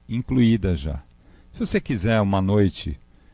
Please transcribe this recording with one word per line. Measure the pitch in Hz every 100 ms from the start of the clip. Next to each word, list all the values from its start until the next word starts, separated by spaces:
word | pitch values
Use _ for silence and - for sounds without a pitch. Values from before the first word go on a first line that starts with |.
| -
incluídas | 117 - 131 117 113 95 82
já. | 73 71 - _ _ - -
Se | -
você | 233 208
quiser | - 120 98 113
uma | 98 98
noite | 95 104 98 - - 67 _ - _